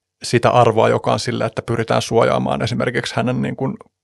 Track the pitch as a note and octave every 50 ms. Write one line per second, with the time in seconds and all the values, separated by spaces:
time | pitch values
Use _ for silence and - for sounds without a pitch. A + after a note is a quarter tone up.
0 | _ _ _ _ - - B2+ A#2+ - A#2 A#2+ B2 A#2 A#2 G#2+ A2+ A2+ A#2 A#2 A#2
1 | - B2 A#2+ A2+ - B2 A#2 A2+ A2+ A2+ - - - - A#2 A#2 A2+ - B2 A#2+
2 | - - - A2+ B2 B2+ - B2+ C3 C3 C3 - C3 A#2 B2 B2 B2+ B2+ A#2+ C3
3 | B2+ - - - B2 B2 B2+ C3+ C#3 C3+ C3 - C3+ C3+ - - - _ _ _